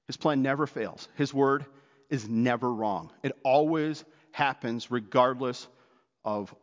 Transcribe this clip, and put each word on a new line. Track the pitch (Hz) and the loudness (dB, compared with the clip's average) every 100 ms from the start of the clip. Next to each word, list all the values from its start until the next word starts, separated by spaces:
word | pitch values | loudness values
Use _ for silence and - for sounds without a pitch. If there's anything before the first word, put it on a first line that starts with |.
| - | -14
His | - | -2
plan | 165 139 | 2 2
never | 135 139 147 | 2 0 -2
fails. | - 98 - - - | -4 -8 -8 -14 -4
His | 139 | -2
word | 139 135 143 139 - _ _ _ | 4 4 4 -2 -18 _ _ _
is | 139 107 | -6 -2
never | 113 123 120 123 | 2 2 2 0
wrong. | 113 107 90 80 - | -2 -2 -2 -6 -8
It | 135 - | -8 -4
always | 135 139 156 160 156 147 - _ _ | 2 4 4 0 -2 -6 -14 _ _
happens | - 139 - 120 117 - | -2 -2 -2 -6 -6 -4
regardless | 123 101 127 123 127 131 120 - _ _ _ _ _ 107 | -6 0 4 4 2 -4 -6 -14 _ _ _ _ _ -6
of | 104 98 - | -6 -8 -14